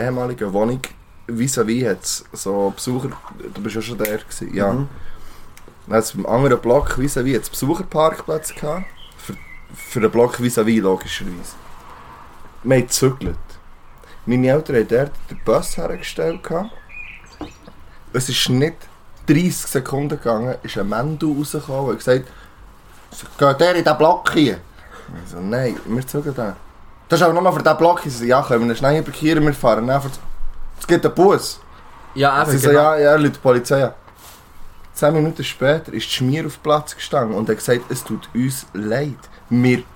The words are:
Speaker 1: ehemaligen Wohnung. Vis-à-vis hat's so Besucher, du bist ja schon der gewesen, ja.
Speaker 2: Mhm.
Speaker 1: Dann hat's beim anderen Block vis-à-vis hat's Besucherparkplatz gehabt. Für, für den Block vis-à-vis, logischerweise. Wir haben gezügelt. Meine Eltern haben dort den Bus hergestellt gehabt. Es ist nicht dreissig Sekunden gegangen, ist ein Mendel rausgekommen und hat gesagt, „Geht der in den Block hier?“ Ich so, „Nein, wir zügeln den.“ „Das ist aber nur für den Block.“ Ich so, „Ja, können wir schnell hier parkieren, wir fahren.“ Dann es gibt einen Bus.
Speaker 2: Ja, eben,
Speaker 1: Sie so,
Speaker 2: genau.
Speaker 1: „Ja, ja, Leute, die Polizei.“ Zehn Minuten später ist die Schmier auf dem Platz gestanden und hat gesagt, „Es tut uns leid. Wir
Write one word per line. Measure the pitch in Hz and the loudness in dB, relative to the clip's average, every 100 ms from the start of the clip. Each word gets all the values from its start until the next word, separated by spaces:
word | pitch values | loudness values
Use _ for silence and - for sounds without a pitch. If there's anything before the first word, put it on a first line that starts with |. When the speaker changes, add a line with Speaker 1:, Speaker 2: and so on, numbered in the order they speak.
Speaker 1:
ehemaligen | 123 127 123 123 104 | 0 -2 -4 -4 -2
Wohnung. | 98 113 131 - - - - - | 0 0 -2 -8 -16 -20 -18 -8
Vis-à-vis | 117 131 - 107 120 120 | -4 -2 0 0 0 0
hat's | 92 - - - | -2 -4 -8 -10
so | - 98 101 98 | -10 -4 0 0
Besucher, | - - 127 131 - - - - | -2 -4 -4 -6 -10 -16 -16 -14
du | - | -10
bist | 107 110 | -8 -6
ja | |
schon | 107 110 | -6 -6
der | - 107 | -4 -6
gewesen, | - - - | -8 -12 -8
ja. | 95 101 | -2 0
Speaker 2:
Mhm. | 123 139 - - - - - - - - - - | 0 -4 -8 -10 -10 -12 -16 -18 -20 -20 -20 -2
Speaker 1:
Dann | 110 | 0
hat's | 107 | 0
beim | 95 95 | -4 -2
anderen | 117 139 120 | 2 4 2
Block | 117 131 139 - | 4 2 2 -2
vis-à-vis | 139 135 123 120 | -2 0 0 -2
hat's | - | -4
Besucherparkplatz | - 131 165 185 156 156 156 - 156 160 | -4 -4 -2 -4 0 0 0 -6 -6 -8
gehabt. | - 151 165 190 - - - | -8 -6 -6 -8 -14 -20 -16
Für, | - 95 - - - | -14 -14 -16 -18 -18
für | - - 123 | -18 -8 0
den | 107 | 2
Block | 110 123 120 | 4 2 2
vis-à-vis, | 123 120 110 113 | 0 2 2 4
logischerweise. | 95 95 - - 95 87 - - - - - - - - - - - - | 2 0 -2 -8 -8 -10 -12 -16 -18 -18 -18 -20 -20 -20 -20 -18 -18 -8
Wir | 117 131 | 2 2
haben | 123 | 2
gezügelt. | - 131 131 90 78 - - - - - - - - | 2 0 0 -4 -6 -8 -14 -20 -20 -20 -20 -20 -10
Meine | - 123 127 | -2 2 4
Eltern | 143 156 127 | 2 2 0
haben | 107 | 2
dort | 117 147 - - | 2 0 -4 -8
den | - | -4
Bus | - 127 185 - | 0 0 0 -4
hergestellt | 165 - - - 160 165 | -4 -6 -8 -4 -4 -4
gehabt. | - 165 214 - - - - - - - - - - - - - - | -6 -6 -6 -10 -18 -16 -16 -18 -20 -18 -16 -16 -20 -20 -20 -20 -8
Es | 127 131 | -6 -4
ist | 123 - | -2 2
nicht | 127 156 - - - - - - | 2 2 -2 -14 -20 -20 -6 2
dreissig | 151 180 - - | 4 4 0 -2
Sekunden | - - 139 147 147 | -4 -2 -2 -2 -2
gegangen, | 117 110 123 127 | 0 0 0 -4
ist | 110 110 | -6 -4
ein | 101 | -2
Mendel | 107 143 151 156 143 | -2 -2 -2 -2 0
rausgekommen | 147 151 143 135 135 | -2 -6 -6 -4 -2
und | |
hat | 104 | -2
gesagt, | - 127 - - - - - - - - - - - - | 2 2 0 -14 -20 -20 -20 -20 -20 -20 -20 -20 -18 0
„Geht | 143 135 | 2 4
der | 170 | 4
in | 175 | 4
den | 160 151 | 2 4
Block | 156 180 - | 4 4 2
hier?“ | 175 143 90 - - - - - 85 | 2 2 2 -8 -20 -20 -20 -18 -16
Ich | 87 | -14
so, | 87 | -10
„Nein, | 95 123 127 98 - | -4 -2 -2 -4 -6
wir | 117 131 | -6 -4
zügeln | 147 147 | -6 -6
den.“ | 131 107 92 - - - - - | -6 -6 -8 -16 -20 -20 -20 -2
„Das | 165 | 4
ist | 170 | 4
aber | 165 | 4
nur | 185 | 2
für | 151 | 2
den | 131 156 | 2 4
Block.“ | 170 175 151 | 4 4 -2
Ich | 120 | -4
so, | |
„Ja, | 120 127 | 2 2
können | 139 120 117 | 4 2 2
wir | 113 | 2
schnell | 139 | 2
hier | 156 | 2
parkieren, | 151 - 156 160 | 0 -2 0 4
wir | 151 | 2
fahren.“ | 143 127 110 120 | 2 2 4 2
Dann | 139 135 - - - - - - - | 0 -2 -6 -6 -2 -2 -2 -8 -8
es | - | 0
gibt | 170 | 2
einen | - | 2
Bus. | 196 190 147 - - - - - - - | 4 6 4 0 -10 -16 -20 -20 -20 -12
Speaker 2:
Ja, | - 139 139 | 0 4 4
eben, | 151 | 4
Speaker 1:
Sie | 135 | 4
so, | 135 | 6
Speaker 2:
genau. | 147 | 6
Speaker 1:
„Ja, | 151 156 | 6 6
ja, | 147 151 | 6 6
Leute, | 147 | 4
die | - | 2
Polizei.“ | 135 123 120 139 123 - - - - - - - - - - | 4 4 4 2 2 -2 -16 -20 -20 -20 -20 -16 -16 -16 -18
Zehn | - 147 | 0 2
Minuten | 160 156 160 | 4 0 -2
später | 139 - 131 156 - | -8 -2 0 0 -2
ist | - - | -8 -6
die | |
Schmier | - 127 151 160 | -2 0 0 -4
auf | - | -4
dem | |
Platz | 151 151 151 | 0 0 0
gestanden | - - 147 113 104 | -10 -4 -2 0 -2
und | 110 | -2
hat | 107 | -2
gesagt, | - 123 - | 0 0 0
„Es | 127 | -8
tut | - 110 - | -6 -8 -6
uns | 117 131 131 - | -2 -2 -2 -8
leid. | 95 107 120 147 131 - - - | -8 -4 -2 -4 -8 -16 -20 -2
Wir | 120 127 123 123 | 2 4 4 0